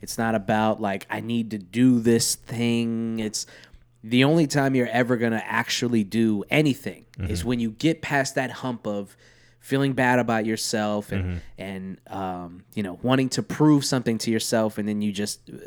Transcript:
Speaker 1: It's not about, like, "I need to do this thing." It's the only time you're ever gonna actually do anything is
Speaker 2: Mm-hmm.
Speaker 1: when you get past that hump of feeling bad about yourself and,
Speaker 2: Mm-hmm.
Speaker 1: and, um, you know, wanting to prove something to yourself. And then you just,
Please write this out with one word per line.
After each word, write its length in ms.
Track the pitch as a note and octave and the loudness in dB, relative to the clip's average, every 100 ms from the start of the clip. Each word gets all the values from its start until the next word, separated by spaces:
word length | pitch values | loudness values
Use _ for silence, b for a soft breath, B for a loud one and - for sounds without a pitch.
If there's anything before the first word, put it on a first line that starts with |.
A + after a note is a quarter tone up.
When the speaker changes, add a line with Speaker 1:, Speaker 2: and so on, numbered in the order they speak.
Speaker 1:
It's 160 | G2+ - | -10 -4
not 180 | A2+ A2+ | 0 0
about, 460 | G2 G#2+ A2 G#2+ | 2 2 2 2
like, 240 | G#2+ G2 - | -2 -4 -6
"I 100 | G#2 | -8
need 320 | A2 A#2 A2 | -4 -2 -2
to 60 | G#2+ | -6
do 420 | F2+ G#2+ B2+ B2 | -6 4 6 6
this 360 | A2+ A#2 A#2 - | 6 4 2 -4
thing." 840 | - A#2+ A#2 A#2 A#2 A2+ A2+ A2+ | -6 -2 0 0 0 -2 -4 -4
It's 260 | G#2+ G#2 - B B B _ _ | -4 -6 -10 B B B _ _
the 200 | A2 B2 | -2 2
only 240 | C3+ E3 D3+ | 4 4 2
time 280 | D3 C3+ C3 | 2 2 2
you're 120 | A#2+ | 0
ever 300 | A2+ A#2+ B2 | 0 0 0
gonna 260 | A#2 A2+ G2+ | 0 -2 -2
actually 580 | A2 - - A#2+ A#2 | -4 -2 -2 0 0
do 400 | G2+ A2+ A2+ G#2 - | 0 2 2 0 2
anything 560 | C#3 D#3 B2 - F2 - - | 2 2 0 -6 -12 -18 -10
is 200 | F2+ F2 | -4 -4
Speaker 2:
Mm-hmm. 80 | G2 | -2
Speaker 1:
when 100 | B2 | -2
you 120 | A#2 | -2
get 300 | G#2+ D3+ D#3+ | 0 0 0
past 340 | - C#3+ C3 - | -2 -2 0 -2
that 140 | C3 | -4
hump 360 | - C3 A#2+ A2 | -6 -6 -6 -6
of 300 | G2+ G2 - b b b b | -6 -8 -16 b b b b
feeling 320 | - C3+ C#3 | -2 0 2
bad 280 | B2+ B2+ B2+ | 2 4 4
about 260 | A#2 A2+ A2 | 4 0 0
yourself 680 | A2 - A2+ G#2 G#2 G#2 | -2 -2 -2 0 -2 -4
and, 120 | G2 F2+ | -4 -4
Speaker 2:
Mm-hmm. 120 | F2+ B - | -6 B -14
Speaker 1:
and, 400 | F#2+ G2 F#2+ F#2+ - | -12 -10 -10 -14 -12
um, 560 | G2 F#2+ F2+ F2 F2+ - | -8 -8 -8 -12 -16 -14
you 80 | - | -6
know, 160 | G2 F2 | -6 -4
wanting 240 | A#2+ C3 C3 | 0 2 2
to 140 | - | -2
prove 400 | A2 - D3+ D3 | -6 2 6 6
something 340 | C#3 C3+ A#2+ A2+ | 4 0 0 -2
to 120 | - | 0
yourself. 460 | A2 - A#2 A2 G#2+ | -2 0 2 0 0
And 100 | G#2 | -4
then 140 | G#2 | -2
you 100 | G#2 | -2
just, 300 | G2 G#2 - - - | -2 -6 -6 -14 -16